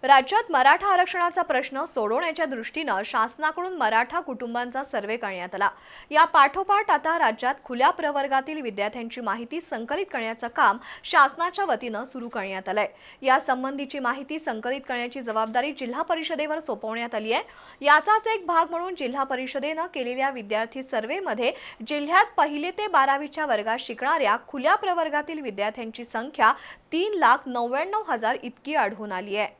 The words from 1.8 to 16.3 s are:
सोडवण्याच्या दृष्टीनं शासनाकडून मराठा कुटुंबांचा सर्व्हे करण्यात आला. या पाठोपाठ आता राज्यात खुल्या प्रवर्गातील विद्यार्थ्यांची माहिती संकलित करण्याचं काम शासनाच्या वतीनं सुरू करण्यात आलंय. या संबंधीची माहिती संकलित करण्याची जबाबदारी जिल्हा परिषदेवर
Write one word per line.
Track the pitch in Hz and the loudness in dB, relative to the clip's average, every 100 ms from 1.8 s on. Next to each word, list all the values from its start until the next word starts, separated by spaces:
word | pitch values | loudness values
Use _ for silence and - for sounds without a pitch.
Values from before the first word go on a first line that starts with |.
| 330 | -4
सोडवण्याच्या | - 214 240 339 320 311 | -2 0 0 0 -2 -4
दृष्टीनं | 254 226 - 311 196 214 | -4 -6 -6 -2 -2 -2
शासनाकडून | 254 226 233 311 320 359 | 0 0 0 -2 -2 -6
मराठा | 359 226 220 247 330 | 0 2 2 2 -2
कुटुंबांचा | 349 240 240 240 247 254 | -6 -8 -6 -4 -4 -6
सर्व्हे | 285 240 202 233 | -4 -6 -4 -6
करण्यात | 214 190 180 220 | -6 -6 -8 0
आला. | 202 - - - - | -2 -2 -20 -20 -2
या | 302 320 | 4 6
पाठोपाठ | 320 277 320 381 403 415 | 8 6 4 2 2 4
आता | 302 320 339 | 2 2 2
राज्यात | 269 226 247 - - | 2 2 -2 -4 -6
खुल्या | 240 277 | 2 2
प्रवर्गातील | 302 311 285 269 269 269 311 | 4 -2 0 2 0 0 -6
विद्यार्थ्यांची | 247 196 202 247 233 247 | -6 -4 -4 -4 -10 -6
माहिती | 226 202 240 320 | -4 -4 -6 -10
संकलित | 330 247 233 302 392 | -8 -8 -4 -4 -4
करण्याचं | 269 226 226 233 | -4 -6 -6 -6
काम | 240 254 214 - - | 2 4 4 -6 -16
शासनाच्या | - 339 269 277 349 359 392 | 0 6 6 4 -4 -2 -2
वतीनं | 254 247 214 | -2 -2 -8
सुरू | 254 262 240 | -8 -10 -10
करण्यात | 226 190 190 190 | -8 -6 -6 -4
आलंय. | 202 208 - - - | -2 -2 -4 -20 -6
या | 262 262 | 2 2
संबंधीची | 311 254 262 277 277 285 | 4 -2 -2 -6 -6 -4
माहिती | 247 269 269 311 | -4 -4 -6 -8
संकलित | 311 226 240 269 262 | -6 -6 -4 -6 -6
करण्याची | 247 240 269 | -6 -6 -8
जबाबदारी | 233 220 220 240 277 | -4 -2 0 0 -2
जिल्हा | 294 247 247 | -4 -8 -6
परिषदेवर | 339 330 311 | -2 -2 -2